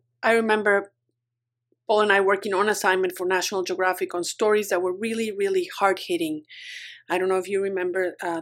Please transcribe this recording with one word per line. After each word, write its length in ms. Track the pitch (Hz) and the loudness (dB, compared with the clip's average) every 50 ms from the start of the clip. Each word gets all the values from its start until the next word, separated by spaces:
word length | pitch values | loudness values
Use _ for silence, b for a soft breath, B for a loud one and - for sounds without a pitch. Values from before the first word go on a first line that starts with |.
| _ _ _ _ - | _ _ _ _ 2
I 100 | 226 226 | 2 4
remember 600 | 233 226 220 214 214 202 208 202 196 196 - _ _ _ _ _ _ _ _ _ _ _ _ _ _ _ _ _ _ _ | 4 4 4 2 2 4 4 2 2 2 -2 _ _ _ _ _ _ _ _ _ _ _ _ _ _ _ _ _ _ _
Paul 140 | - 214 214 | 0 2 4
and 120 | 214 208 196 | 6 6 6
I 80 | 202 | 4
working 340 | 196 190 202 196 196 214 190 | 4 4 2 0 0 -2 0
on 140 | 180 202 214 | 0 2 2
assignment 480 | 202 202 - 196 185 190 185 180 180 | 0 0 2 2 2 2 0 -2 -2
for 100 | - 185 | -4 -2
National 360 | 180 185 185 180 - 208 190 180 | 0 0 0 0 -2 -2 -4 -4
Geographic 520 | - 185 180 185 185 180 - 190 180 - | -4 -2 0 0 0 0 0 -4 -6 -4
on 100 | 175 175 | -6 -6
stories 460 | - - - 226 214 214 214 208 208 | -6 -4 0 2 2 2 2 2 0
that 120 | 196 175 185 | 0 0 0
were 140 | 185 180 | 0 -2
really, 340 | 196 220 226 226 226 226 214 | -2 -4 -4 -2 -2 -4 -4
really 380 | 196 196 196 196 190 185 175 - - - | -2 -2 -2 0 0 0 -2 -2 -4 0
hard-hitting. 640 | 202 196 190 185 - - 175 170 165 156 156 156 - B B B B B B B B B B B B B | 2 2 2 0 -2 -4 -4 -2 -2 -2 -4 -6 -10 B B B B B B B B B B B B B
I 100 | 170 185 | -2 -2
don't 100 | 185 190 | 0 0
know 100 | 190 190 | 0 0
if 100 | 180 180 | -2 -2
you 140 | 202 190 196 | -2 -2 -2
remember, 540 | 196 196 185 180 185 175 190 185 175 - - | -2 -2 -4 -4 -4 -2 -2 -2 -2 -4 -6
uh, 200 | - 175 170 165 | -6 -6 -6 -6